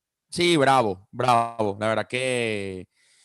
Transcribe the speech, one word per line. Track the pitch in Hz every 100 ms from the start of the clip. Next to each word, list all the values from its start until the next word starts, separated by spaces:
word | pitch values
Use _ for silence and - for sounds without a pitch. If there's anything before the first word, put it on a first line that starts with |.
| _ _ _
Sí, | - 175 165
bravo, | 135 135 110 92 _
bravo. | 120 123 117 117 117 107 98
La | 107
verdad | 110 104
que, | 123 131 123 117 104 98 95 87 _ _ _